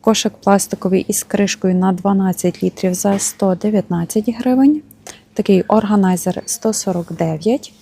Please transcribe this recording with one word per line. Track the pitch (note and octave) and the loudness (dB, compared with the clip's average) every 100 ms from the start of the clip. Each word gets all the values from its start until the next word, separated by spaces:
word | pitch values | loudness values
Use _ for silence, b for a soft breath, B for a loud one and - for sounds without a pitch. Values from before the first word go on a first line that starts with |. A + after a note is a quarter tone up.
Кошик | A3 G#3+ G#3 - | 2 0 -2 -2
пластиковий | - G3 - - F#3 F#3+ - | 2 2 0 -4 0 0 0
із | G3+ | -6
кришкою | - G3+ G3+ - F#3+ | -4 -2 -2 0 0
на | F3+ F#3 | 2 0
дванадцять | F3+ G3+ G3 F#3+ F3+ F3+ - | 0 0 2 0 0 -2 -2
літрів | F#3 - F#3 | -6 -2 -4
за | F3+ G3+ G3 | 0 0 0
сто | - - G3 | -4 -2 -2
дев'ятнадцять | F3+ G#3+ G#3 - E3+ E3+ A3 G#3+ | 0 0 0 0 -4 -2 -2 -2
гривень. | A3+ B3+ B3+ C#4 D4+ - - B B _ | -4 0 4 4 2 -6 -20 B B _
Такий | - G3+ F#3+ | -4 2 2
органайзер | - G#3+ G#3 G#3 F#3+ F3+ F3+ - | 4 2 4 2 2 0 -2 -6
сто | - - A3 | -8 -4 -4
сорок | G#3+ G3+ F3 E3+ | -2 -4 -6 -6
дев'ять. | E3 E3 D#3 G#3+ C4+ - _ | -4 -4 0 0 -2 -4 _